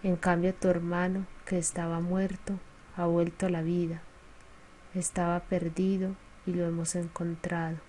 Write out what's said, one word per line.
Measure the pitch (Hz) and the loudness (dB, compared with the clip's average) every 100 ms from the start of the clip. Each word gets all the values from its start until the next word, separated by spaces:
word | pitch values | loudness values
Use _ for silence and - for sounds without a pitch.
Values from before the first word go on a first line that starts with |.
En | 196 175 | 2 2
cambio, | 185 175 180 | 4 4 4
tu | 185 190 | 2 2
hermano, | 175 170 175 180 190 190 - - | 2 2 0 0 0 -4 -10 -2
que | 180 | 0
estaba | 165 - 170 165 | 0 -2 -2 -2
muerto, | 175 185 190 185 - 190 - - - | 0 2 0 -2 -6 -6 -8 -20 -14
ha | - 175 | -2 2
vuelto | 170 170 - 190 | 4 2 0 0
a | |
la | 170 | 0
vida. | 160 175 170 165 - - - - - - - - - | 0 0 0 -4 -10 -20 -20 -20 -20 -20 -20 -20 -8
Estaba | 185 175 - 175 175 | -4 -2 0 2 0
perdido, | - 185 170 165 190 190 185 190 - - | 0 -2 0 0 2 2 0 -6 -14 -10
y | - | -4
lo | 180 170 | 0 0
hemos | 170 165 | 0 -2
encontrado. | 175 170 - 170 165 175 170 165 160 | -4 -4 -4 -4 -4 -4 -2 -2 -6